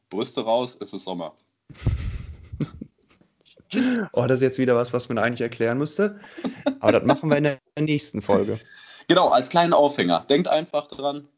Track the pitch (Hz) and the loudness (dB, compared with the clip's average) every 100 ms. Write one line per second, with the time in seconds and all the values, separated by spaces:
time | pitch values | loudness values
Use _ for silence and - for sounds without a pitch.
0 | - 95 127 139 110 117 123 - 101 98 | -10 -6 -6 -4 0 0 -2 -8 -12 -10
1 | 92 90 80 - _ _ - - - - | -8 -8 -10 -14 _ _ -20 -6 -4 -4
2 | - - - - - - - - - _ | -6 -8 -12 -18 -14 -10 -10 -10 -20 _
3 | _ _ _ _ _ _ - - 254 240 | _ _ _ _ _ _ -6 -2 0 0
4 | 185 - 123 127 131 135 127 120 120 123 | -2 -2 0 2 0 0 2 2 2 -4
5 | - 113 117 120 117 - 117 127 156 - | -4 -2 -2 -2 -6 -2 -2 -2 -4 -2
6 | 208 202 - - 269 - 277 - 104 117 | -4 -4 -20 -10 -10 -6 -8 -2 2 4
7 | 120 156 160 147 151 135 _ 151 156 147 | 4 0 2 2 2 -2 _ -4 -2 -2
8 | - 107 - 98 104 107 - - - - | -4 -8 0 2 0 -4 -10 -20 -20 -6
9 | - 175 165 123 135 170 170 160 143 143 | 2 4 6 4 2 2 4 4 4 2
10 | 87 82 - 143 180 156 - 147 - - | 0 0 2 0 2 -2 -2 -6 -8 -6
11 | 143 143 143 | -6 -6 -12